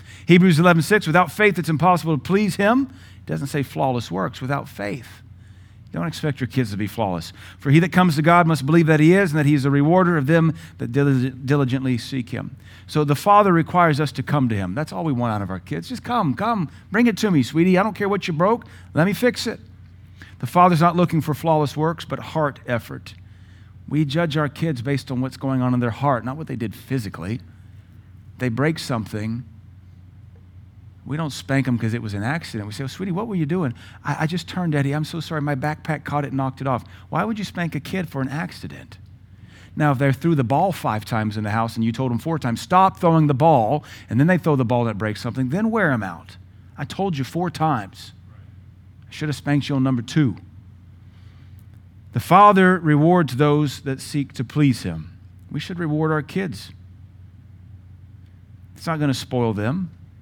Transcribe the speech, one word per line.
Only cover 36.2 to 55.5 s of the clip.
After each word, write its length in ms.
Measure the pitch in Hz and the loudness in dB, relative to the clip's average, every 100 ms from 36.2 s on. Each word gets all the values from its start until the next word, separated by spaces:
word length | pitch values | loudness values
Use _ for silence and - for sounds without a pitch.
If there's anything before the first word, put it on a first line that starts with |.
| 139 | -4
it 40 | |
and 80 | 135 | -4
knocked 220 | 131 - | -4 -4
it 80 | 135 | -4
off." 160 | 117 - - - | -4 -6 -18 -8
Why 160 | 156 | -4
would 160 | 214 214 | -4 -4
you 60 | 190 | -6
spank 300 | - 170 156 | -6 -4 -6
a 40 | |
kid 300 | - 190 165 | -6 -6 -6
for 120 | 139 | -6
an 60 | 131 | -6
accident? 680 | 147 185 - - 139 - - - - - - - - - | -6 -8 -10 -14 -14 -18 -20 -20 -20 -20 -20 -20 -20 -10
Now, 180 | - 151 | -2 0
if 60 | 131 | 2
they 120 | 139 | 0
threw 240 | 131 170 151 | 0 0 2
the 80 | |
ball 300 | 113 139 190 | 2 0 0
five 320 | - 135 107 - | -2 -4 -4 -2
times 320 | 113 107 107 | -2 -2 -4
in 80 | 107 | -2
the 60 | |
house 240 | 110 113 117 | -2 -2 -2
and 100 | 113 | -2
you 80 | |
told 180 | 113 131 | -2 -2
'em 60 | 117 | -2
four 200 | 160 160 | -2 -2
times, 200 | 127 113 | -2 -4
"Stop 400 | - 180 190 - | 2 4 4 4
throwing 280 | 175 165 147 | 2 4 4
the 60 | |
ball," 520 | 127 160 139 107 147 - - - | 4 4 4 4 -2 -6 -16 -4
and 100 | 113 | 2
then 80 | 160 | 4
they 100 | 180 | 2
throw 200 | 160 139 | 2 0
the 80 | 117 | 2
ball 160 | 123 | 0
and 100 | 117 | 0
it 60 | 98 | -2
breaks 240 | 107 104 | -4 -4
something, 260 | 120 131 127 | -6 -4 -4
then 240 | 180 220 | -2 -2
wear 200 | 226 170 | 0 0
'em 120 | 123 | 0
out. 320 | 95 85 - - - - - - | -4 -10 -16 -20 -20 -20 -20 -12
"I 60 | |
told 340 | 123 - 196 139 | -10 -6 -4 -4
you 60 | |
four 260 | 131 165 180 | -6 -6 -6
times. 600 | - 156 123 95 - - - - - - - - - - - - | -2 -2 -2 -4 -16 -20 -20 -20 -20 -20 -20 -20 -20 -20 -20 -18
I 40 | |
should 180 | - 151 | -8 -6
have 60 | 135 | -4
spanked 320 | 143 143 131 | -2 -2 0
you 60 | 139 | 0
on 80 | |
number 180 | 131 123 | 0 0
two." 340 | 113 160 135 90 - - - - - - - - - - - - - - - - - | -2 0 0 -2 -12 -20 -20 -20 -20 -20 -20 -20 -20 -20 -20 -20 -20 -20 -20 -20 -10
The 80 | 117 | -6
Father 600 | - 180 208 190 185 185 | 4 6 8 8 6 4
rewards 580 | 160 147 160 180 139 123 | 2 4 4 4 2 2
those 420 | 147 147 147 - | 2 2 0 -4
that 200 | 139 135 | -8 -8
seek 320 | - 147 131 | -6 -6 -6
to 100 | - | -8
please 400 | 117 151 143 113 | -6 0 2 2
him. 280 | 92 80 78 - - - | -4 -8 -10 -18 -20 -20
We 120 | - | -12